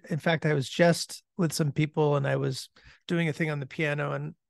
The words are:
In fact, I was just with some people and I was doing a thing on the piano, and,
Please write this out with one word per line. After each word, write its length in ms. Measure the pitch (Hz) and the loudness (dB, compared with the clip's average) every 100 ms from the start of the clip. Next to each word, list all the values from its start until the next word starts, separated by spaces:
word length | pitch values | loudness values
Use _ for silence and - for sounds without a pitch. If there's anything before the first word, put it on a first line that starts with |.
| - | -4
In 80 | 160 | -2
fact, 260 | - 165 156 | 2 2 2
I 80 | |
was 160 | 151 127 | 0 0
just 540 | - 170 170 - - _ - | 4 4 4 0 -12 _ -2
with 140 | 170 | -2
some 200 | - 156 | 0 -2
people 440 | 127 151 160 151 143 | 0 -2 2 2 2
and 100 | 139 | 0
I 80 | 135 | 0
was 340 | 139 127 - _ - - - | -2 -4 -10 _ -20 -18 -4
doing 220 | 170 170 | -2 0
a 40 | |
thing 160 | 143 160 | 0 -2
on 100 | 147 | -2
the 60 | 139 | -6
piano, 460 | - 156 147 143 | -4 -2 0 -2
and, 240 | 143 147 - _ | -4 -6 -12 _